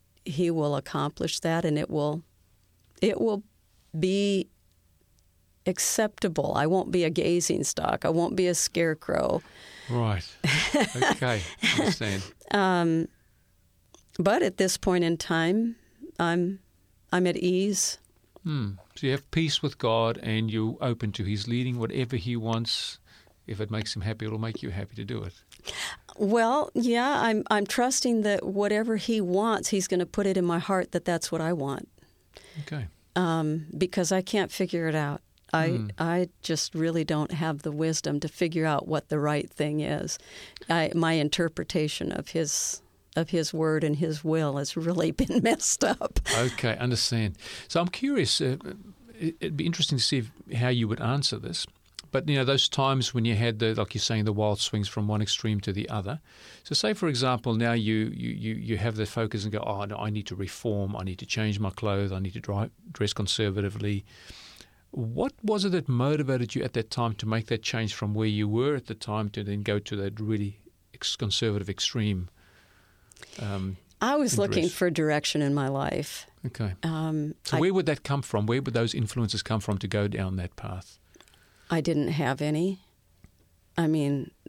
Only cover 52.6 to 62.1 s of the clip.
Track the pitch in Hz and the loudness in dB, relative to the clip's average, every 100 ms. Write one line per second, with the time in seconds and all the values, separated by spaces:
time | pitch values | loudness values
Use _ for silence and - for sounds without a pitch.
52.6 | - - 135 135 117 123 117 104 117 107 | 2 2 2 4 2 2 2 4 2 2
53.6 | 113 113 101 107 - 110 107 101 104 101 | 0 2 0 0 0 2 2 2 2 2
54.6 | - 107 98 - 104 107 104 - 110 104 | 0 0 -2 0 0 0 0 0 0 0
55.6 | 104 98 - 110 95 151 - - - - | 0 -4 -2 -4 -4 -8 -10 -20 -20 -18
56.6 | - 151 214 214 165 123 131 123 123 110 | -4 0 0 0 0 2 2 2 2 2
57.6 | 117 117 107 110 110 - 120 104 110 110 | 4 2 2 2 0 -2 -6 -4 -4 -4
58.6 | 113 107 117 107 104 120 110 107 104 104 | -2 0 0 0 -2 -2 -2 -2 -2 -4
59.6 | 110 101 101 104 107 107 101 98 95 - | -4 -4 -4 -4 -4 -4 -6 -6 -8 -4
60.6 | 117 101 98 101 95 90 - 113 107 101 | -2 -2 -2 -4 -6 -8 -6 -2 0 0
61.6 | 98 - 107 98 98 | -2 -2 -2 0 0